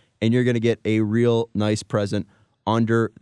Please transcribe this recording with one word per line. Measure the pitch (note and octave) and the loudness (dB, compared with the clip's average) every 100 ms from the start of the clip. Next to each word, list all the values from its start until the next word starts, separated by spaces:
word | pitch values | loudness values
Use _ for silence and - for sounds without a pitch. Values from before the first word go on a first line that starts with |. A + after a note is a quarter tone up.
| _ - | _ -4
and | A2+ | 0
you're | B2 | 2
gonna | B2 A#2+ | 2 0
get | A#2 G#2+ G#2 | 0 0 0
a | A2 | 0
real | G#2+ A2+ A#2+ A#2 - | 0 0 2 0 -2
nice | G2+ G#2 G#2+ | -2 -2 -2
present | - A2 G2+ G#2 - _ _ _ - | -4 -4 -2 -4 -6 _ _ _ -2
under | A2+ A2+ A2+ A2 - | 0 2 0 -2 -2